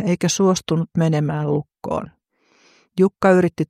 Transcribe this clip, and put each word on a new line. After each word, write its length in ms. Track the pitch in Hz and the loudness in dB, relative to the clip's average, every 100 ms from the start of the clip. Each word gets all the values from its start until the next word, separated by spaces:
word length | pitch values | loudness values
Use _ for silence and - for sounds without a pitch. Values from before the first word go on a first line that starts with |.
eikä 240 | 196 175 175 | -4 -2 -2
suostunut 640 | - 190 185 - 165 160 - | 0 0 0 -2 -4 -2 -2
menemään 540 | 165 151 151 151 151 | 0 0 -2 -4 -4
lukkoon. 580 | 147 147 _ - - 165 _ _ _ _ _ _ _ _ - | -4 -6 _ -8 -8 -8 _ _ _ _ _ _ _ _ 0
Jukka 320 | 190 - 196 | 0 2 2
yritti 340 | 185 170 - 156 | 4 2 -2 -2